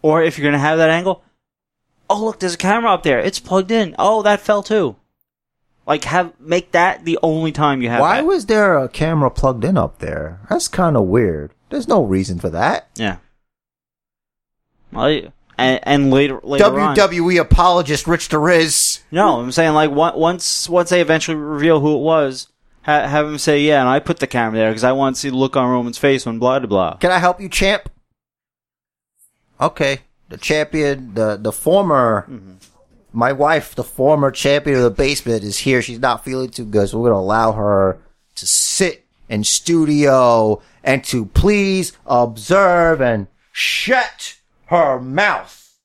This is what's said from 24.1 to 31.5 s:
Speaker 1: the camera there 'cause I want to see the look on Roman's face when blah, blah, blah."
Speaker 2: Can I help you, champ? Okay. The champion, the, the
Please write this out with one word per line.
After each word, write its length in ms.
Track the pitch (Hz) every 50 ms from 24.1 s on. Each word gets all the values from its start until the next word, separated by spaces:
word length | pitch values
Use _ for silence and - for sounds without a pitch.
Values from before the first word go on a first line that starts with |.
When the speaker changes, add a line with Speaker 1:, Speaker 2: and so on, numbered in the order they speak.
| 123 -
Speaker 1:
the 80 | 139
camera 320 | - - 123 117 110 110 110
there 140 | 110 110 110
'cause 100 | 107 120
I 80 | 127
want 240 | 131 135 135 135 131
to 40 | -
see 80 | - 139
the 80 | 127
look 180 | 131 135 131 -
on 140 | 139 127 123
Roman's 280 | 127 123 120 120 117
face 280 | - - 143 139 127 -
when 140 | 120 113 113
blah, 200 | 120 127 131 139
blah, 80 | 127
blah." 300 | 107 101 95 90 80 87
Speaker 2:
Can 140 | - - 175
I 80 | 185 175
help 200 | 175 180 180 -
you, 80 | 202
champ? 420 | 180 - - 190 190 208 190 - - _ _ _ _ _ _ _ _ _ _ _ _ _ _ _ _ _ _ _ _ _ _ _ _ _ _ _ _ _ _ _ _ _ _
Okay. 400 | 135 165 - - 156 139 139 135 _ _ _ _ _
The 80 | _ -
champion, 760 | - - - 151 151 151 151 - 156 147 143 139 135 131 117 95
the, 240 | 113 110 107 104
the 160 | 101 107 110